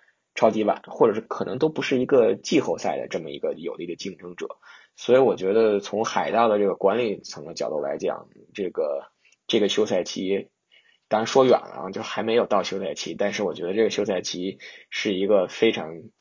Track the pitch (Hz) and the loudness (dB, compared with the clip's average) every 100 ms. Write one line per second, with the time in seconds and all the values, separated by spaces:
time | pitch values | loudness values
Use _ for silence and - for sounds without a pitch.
0 | _ _ _ - 113 107 104 - - - | _ _ _ 2 2 4 0 0 -6 2
1 | 120 107 - - 92 117 156 156 - 131 | 2 2 -6 -6 -6 0 -2 0 -2 -2
2 | 127 135 110 107 - 147 95 82 98 69 | 4 4 4 2 0 0 0 -2 -4 -4
3 | 60 90 78 71 78 71 80 - 87 82 | -6 -8 -8 -6 -6 -4 -8 -8 -8 -8
4 | 98 90 87 87 - - - - _ - | -10 -12 -14 -12 -12 -12 -18 -20 _ -10
5 | - 127 123 90 92 110 110 101 101 104 | 4 4 6 2 2 4 4 2 0 -2
6 | 113 - 76 107 117 104 101 85 101 117 | -2 0 0 2 4 4 2 2 2 2
7 | 117 92 - 85 76 82 60 76 71 73 | 0 -4 -10 -16 -14 -6 -4 -4 -4 -4
8 | 87 50 - - - - 90 85 76 71 | -4 -6 -12 -20 -16 -8 -6 -2 -2 -4
9 | - _ _ _ - 110 101 - 104 95 | -8 _ _ _ -2 2 2 2 2 0
10 | 85 - 95 98 - _ _ _ _ _ | -2 -4 -2 -2 -4 _ _ _ _ _
11 | _ 110 110 135 131 113 - 65 92 98 | _ -2 2 4 6 4 2 -10 -10 -10
12 | 113 - 110 117 98 101 87 95 85 73 | -8 -6 0 2 2 0 0 -4 -6 -6
13 | - 78 101 104 98 76 85 101 107 - | -10 -4 -2 -2 -4 -4 -4 0 0 0
14 | 101 92 - 87 95 - - - - - | -2 -2 -4 -6 -6 -8 -16 -20 -12 -6
15 | 110 92 98 101 90 - 113 104 80 82 | -2 -2 2 2 2 2 2 2 -6 -12
16 | - _ | -18 _